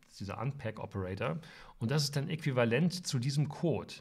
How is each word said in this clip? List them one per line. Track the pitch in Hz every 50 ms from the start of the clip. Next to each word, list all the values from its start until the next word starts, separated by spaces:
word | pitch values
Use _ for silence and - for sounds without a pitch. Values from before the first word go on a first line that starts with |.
| -
Das | - -
ist | -
dieser | 104 95 - -
Unpack-Operator. | 117 139 135 143 - 110 - - - - - 98 92 90 98 95 110 139 170 156 - - - - - - - -
Und | 120 113
das | 139 156 143
ist | - -
dann | 143 139 180
äquivalent | 165 151 - 147 127 123 117 113 117 131 180 170 - - -
zu | - 147
diesem | 127 117 143 135 151 139
Code. | - - - 175 165 120 90 85 - - -